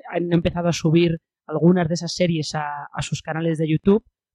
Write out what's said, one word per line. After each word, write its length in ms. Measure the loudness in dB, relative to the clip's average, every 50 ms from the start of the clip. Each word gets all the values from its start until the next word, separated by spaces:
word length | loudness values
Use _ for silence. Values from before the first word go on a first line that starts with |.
| -6 -6
han 220 | -6 -4 -2 0
empezado 380 | 0 0 0 0 -2 -2 -2 -2
a 40 | -2
subir 460 | 0 0 2 4 4 4 2 0 -4 -8 _ _ _ _
algunas 440 | -8 -2 4 4 6 6 6 2 0
de 60 | -2
esas 200 | -4 -4 -6 -2
series 400 | -2 0 0 0 -2 -4 -4 -6
a, 300 | -6 -6 -6 -8 -10 -12 -12 -10
a 80 | -10
sus 200 | -8 -6 -6 -8
canales 360 | -6 -6 -6 -4 -2 -2 -2 -2
de 100 | 0 0
YouTube, 380 | -2 0 2 2 2 2 0 _ _ _ _ _